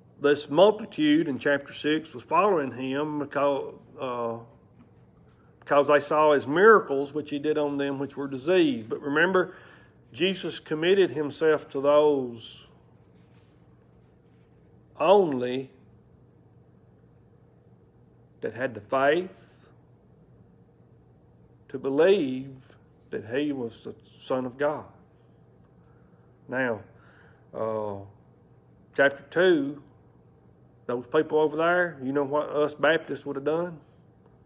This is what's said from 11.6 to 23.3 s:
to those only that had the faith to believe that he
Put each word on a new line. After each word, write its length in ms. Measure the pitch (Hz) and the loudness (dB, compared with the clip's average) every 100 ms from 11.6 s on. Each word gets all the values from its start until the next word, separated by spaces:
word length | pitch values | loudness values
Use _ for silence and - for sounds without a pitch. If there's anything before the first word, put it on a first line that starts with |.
| - | -2
to 100 | 139 | -2
those 840 | 139 147 151 139 123 117 - - - _ _ _ _ _ _ _ _ _ _ _ _ _ _ _ _ _ _ _ _ _ _ - | 4 6 6 2 -2 -10 -18 -20 -20 _ _ _ _ _ _ _ _ _ _ _ _ _ _ _ _ _ _ _ _ _ _ 0
only 720 | 156 208 175 127 123 131 131 - _ _ _ _ _ _ _ _ _ _ _ _ _ _ _ _ _ _ _ _ _ _ _ _ _ _ | 4 6 4 0 -4 -6 -8 -16 _ _ _ _ _ _ _ _ _ _ _ _ _ _ _ _ _ _ _ _ _ _ _ _ _ _
that 140 | - | -10
had 220 | 110 127 107 | -6 -8 -8
the 40 | |
faith 880 | 101 131 139 165 185 - - - - _ _ _ _ _ _ - _ _ _ _ _ _ _ _ _ _ _ _ _ | -4 0 2 0 -4 -12 -20 -20 -20 _ _ _ _ _ _ -20 _ _ _ _ _ _ _ _ _ _ _ _ _
to 100 | 135 | -8
believe 800 | 135 135 180 196 135 127 135 135 - - _ _ - | -2 2 4 4 0 -6 -10 -16 -20 -20 _ _ -14
that 160 | - | -12
he 260 | 101 | -6